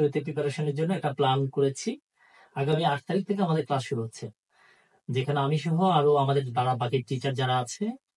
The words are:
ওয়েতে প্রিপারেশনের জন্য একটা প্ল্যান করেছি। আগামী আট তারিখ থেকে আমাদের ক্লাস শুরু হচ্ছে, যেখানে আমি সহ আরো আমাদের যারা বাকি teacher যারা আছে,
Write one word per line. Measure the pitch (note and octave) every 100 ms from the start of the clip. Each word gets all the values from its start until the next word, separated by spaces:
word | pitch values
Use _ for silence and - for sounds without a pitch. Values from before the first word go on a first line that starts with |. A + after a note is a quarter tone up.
ওয়েতে | D3 D3
প্রিপারেশনের | C3+ C3 C#3+ C#3 D3+
জন্য | C#3+ E3
একটা | F3+ D3+
প্ল্যান | C3+ C#3 C3+ C3+
করেছি। | C#3+ C#3 C3+ A3+ D4 _ _ _ - -
আগামী | - C#3 D#3
আট | E3 C#3+ -
তারিখ | F#3+ F#3+
থেকে | G3+
আমাদের | F3 D#3 -
ক্লাস | C#3
শুরু | - B2
হচ্ছে, | A2+ - A#2 - _ _ _ _ _ _ -
যেখানে | B2+ C3+ D3
আমি | C#3 D3+
সহ | E3 E3 F#3
আরো | D#3+ D3 C#3+
আমাদের | C3+ C#3 C3
যারা | A#2 B2+
বাকি | B2 B2 C3
teacher | - C3 C#3
যারা | C3 B2+ B2+
আছে, | A#2+ - G#3 C4+ _